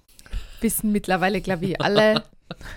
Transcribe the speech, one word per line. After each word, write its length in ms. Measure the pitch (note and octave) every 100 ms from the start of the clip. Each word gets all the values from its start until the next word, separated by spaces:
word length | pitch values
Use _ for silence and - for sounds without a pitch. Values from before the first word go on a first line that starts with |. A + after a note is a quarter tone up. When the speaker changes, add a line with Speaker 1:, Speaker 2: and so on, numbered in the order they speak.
| _ - - - - -
Speaker 1:
Wissen 300 | A3+ - G#3+
mittlerweile, 500 | G#3 F#3 F#3 F#3 G3
glaub 200 | F#3+ F3
ich, 180 | F#3+ -
alle. 440 | D3+ G#3 G#3+ G#3+ -
Speaker 2:
<laughs> 60 | _ - - -